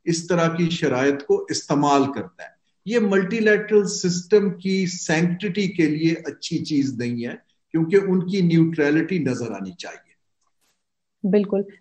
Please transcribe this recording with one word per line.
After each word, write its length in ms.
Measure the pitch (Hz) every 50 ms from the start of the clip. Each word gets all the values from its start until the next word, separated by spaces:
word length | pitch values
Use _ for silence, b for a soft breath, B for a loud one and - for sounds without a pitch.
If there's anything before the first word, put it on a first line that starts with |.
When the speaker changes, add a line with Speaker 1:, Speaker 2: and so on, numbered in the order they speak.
| -
Speaker 1:
इस 220 | 175 160 - - -
तरह 200 | 185 170 165 165
की 220 | 160 175 175 165
शराइत 520 | 170 - 156 139 127 123 135 143 139 139 -
को 240 | - 196 196 - -
इस्तेमाल 540 | 151 - - - 156 143 143 143 139 139 135
करता 400 | - - 110 92 - - - 82
है। 100 | - - _ _ _ _ _ -
ये 140 | 190 233 240
multilateral 840 | 214 196 196 196 190 180 233 226 214 214 208 196 - - 214 208 196
system 680 | 175 - - - 180 175 - - - 214 208 196 196
की 360 | 175 - - 190 190 190 185
sanctity 800 | 175 - - - - 160 160 175 175 175 - 214 202 175 208 196 180
के 180 | - - 160
लिए 280 | 147 151 156 160 165 165
अच्छी 440 | - - 143 - - - - 170 151
चीज 400 | 139 - 156 139 135 123 120 113
नहीं 280 | 123 120 120 117 117
है, 160 | 123 165 - _ _ _ _ _ _
क्योंकि 260 | - 160 165 165 196
उनकी 460 | 196 190 190 185 185 175 180 196 196 180
neutrality 760 | 170 165 165 160 165 165 156 147 143 151 160 - - 190 175
नजर 340 | 139 127 123 110 120 113 104
आनी 200 | 98 98 92 90 -
चाहिए। 180 | - - - - _ _ _ _ _ _ _ _ _ _ _ _ _ _ _ _ _ _ _ _ _ _ _ _ -
Speaker 2:
बिल्कुल। 380 | 196 190 208 202 196 196 196 196 B B B